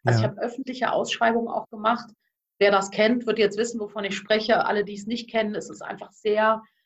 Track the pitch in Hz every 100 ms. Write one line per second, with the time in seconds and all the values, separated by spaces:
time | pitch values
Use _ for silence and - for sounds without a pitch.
0 | 120 117 214 - 233 - 262 247 226 165
1 | 226 - 233 233 233 - - 208 214 -
2 | - - _ _ _ - 202 196 196 -
3 | 220 247 220 214 202 202 233 233 208 214
4 | 196 196 - 214 220 202 - 208 208 202
5 | 220 233 - 226 214 208 - - - 202
6 | - _ 208 214 220 220 - _